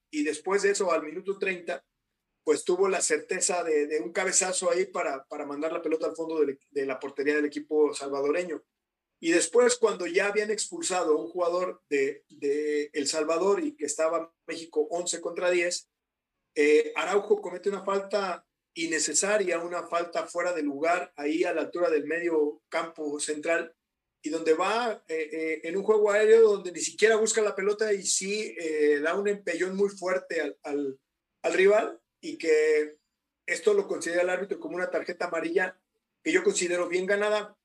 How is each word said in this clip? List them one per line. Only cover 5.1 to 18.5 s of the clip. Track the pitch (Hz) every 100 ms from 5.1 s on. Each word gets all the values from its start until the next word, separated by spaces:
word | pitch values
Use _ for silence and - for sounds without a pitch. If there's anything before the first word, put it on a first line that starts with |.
| 135
para | - 147
mandar | 143 143 160
la | 170
pelota | 160 156 160
al | 151
fondo | 160 160
de, | 139 135 _
de | 143 135
la | 127
portería | 135 139 143
del | 151 147
equipo | 147 147 151 147
salvadoreño. | 143 143 139 143 165 180 151 - _ _ _ _ _
Y | 165
después, | 175 - 233 247 -
cuando | 214 185 175
ya | 180 202
habían | 208 214
expulsado | 208 - 165 165 185 160
a | 151
un | 165
jugador | 180 170 180 160 - -
de, | 143 135 147 _
de | 143 143 147 151 147 147
El | 151 135
Salvador | 160 151 170 190 196
y | 151
que | - 147
estaba | - 160 165 165 _ -
México | 165 165 156 151
once | 170 175 165
contra | 170 170 180
diez, | 180 175 175 - _ _ _ _ _ _
eh, | 156 147 151 151
Araujo | 151 160 202 202 214
comete | 180 180 202
una | 190
falta | 190 196 196 208 190 170 _